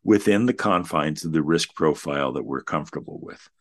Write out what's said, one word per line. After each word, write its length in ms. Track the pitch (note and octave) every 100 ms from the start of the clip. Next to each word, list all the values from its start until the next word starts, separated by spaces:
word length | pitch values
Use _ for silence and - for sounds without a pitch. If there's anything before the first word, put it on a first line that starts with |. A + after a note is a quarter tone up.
within 420 | - G2+ G#2+ G#2 B2
the 80 |
confines 720 | B2 G#2+ F2+ F2 D#2+ D2+ D2+ E2
of 60 |
the 100 | D#2+
risk 320 | D2 E2 -
profile 600 | - D#2+ D2 D2+ C#2+ C2+
that 120 | C#2 -
we're 160 | C2+
comfortable 580 | - E2 D2 - D#2 -
with. 280 | - - - _